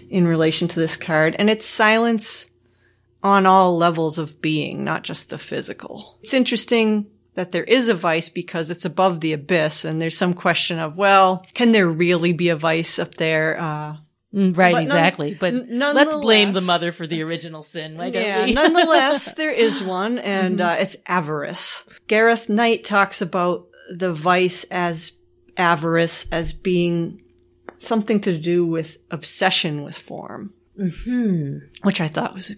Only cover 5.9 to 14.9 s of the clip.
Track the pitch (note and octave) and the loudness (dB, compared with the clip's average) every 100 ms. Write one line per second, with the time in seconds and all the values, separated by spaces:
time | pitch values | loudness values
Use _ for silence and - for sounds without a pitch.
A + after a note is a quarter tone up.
5.9 | - - _ - C4+ B3 A#3 - A#3 A3 | -16 -18 _ -2 0 2 -2 0 2 2
6.9 | G#3+ G#3 _ _ - F3+ F3 - B3+ A#3 | 0 -4 _ _ -10 -4 -4 2 4 4
7.9 | F#3 F3 D#3+ - F3 F3 E3+ D#3+ E3+ F3 | 0 0 -2 -2 -8 -8 -8 -6 -6 -4
8.9 | D3 F#3+ E3 D#3+ D3+ C#3+ F3 D#3 - D#3+ | 0 0 0 -4 -4 -2 0 0 -2 -4
9.9 | D#3+ E3 - F3+ F3+ F#3 E3 - E3+ D#3+ | -4 -4 -2 -2 0 0 0 -2 -4 -6
10.9 | E3+ G3+ G3 F#3 F#3 - - A#3+ A3 F3 | 0 6 8 6 4 -4 0 4 6 4
11.9 | D#3+ F3 F3 F3 E3 F3 D#3 D#3+ D#3+ E3 | 2 2 2 2 2 0 0 0 0 -2
12.9 | - E3+ - D#3+ D#3 D#3 - E3 D3+ D3+ | -4 -6 -4 0 0 0 -2 -6 -6 -8
13.9 | D#3 _ _ _ G3 F#3+ F3 F3+ E3+ D#3 | -12 _ _ _ 0 2 4 4 4 2